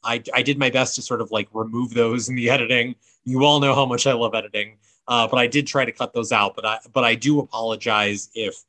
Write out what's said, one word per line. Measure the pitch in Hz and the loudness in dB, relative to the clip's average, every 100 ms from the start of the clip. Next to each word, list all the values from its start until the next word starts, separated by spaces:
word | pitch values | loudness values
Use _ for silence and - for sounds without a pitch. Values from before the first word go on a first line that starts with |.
I, | 117 120 117 | -4 -4 -2
I | 123 | -2
did | 131 143 | 0 2
my | 135 | 2
best | 131 123 | 2 0
to | - | -4
sort | - 120 | -6 -6
of, | 107 | -2
like, | 110 101 | -4 -4
remove | 110 110 113 123 | -6 -6 -4 -4
those | 117 117 120 113 | 0 0 0 -4
in | 127 | -2
the | 117 | 0
editing. | 131 117 123 123 123 _ _ | 0 2 0 -2 -6 _ _
You | - 127 | -4 4
all | 147 147 | 4 6
know | 139 | 4
how | 131 | 4
much | 131 120 139 | 2 2 2
I | |
love | 120 117 | 2 0
editing, | 110 104 104 104 107 _ _ - | -2 -4 -6 -6 _ _ _ -2
uh, | 120 113 | 0 2
but | 127 | 2
I | 120 | 2
did | 147 143 | 0 0
try | 139 | -2
to | 123 | -2
cut | - 123 | -4 -6
those | 120 107 | -4 0
out. | 117 101 - | 2 0 -2
But | |
I, | 110 113 117 | -4 -6 -4
but | 131 | 0
I | 120 117 | 2 2
do | 127 147 | 2 0
apologize | - 113 113 110 113 107 104 101 - | 0 -6 -4 -4 0 0 0 -4 -8
if | 113 104 - | -6 -6 -8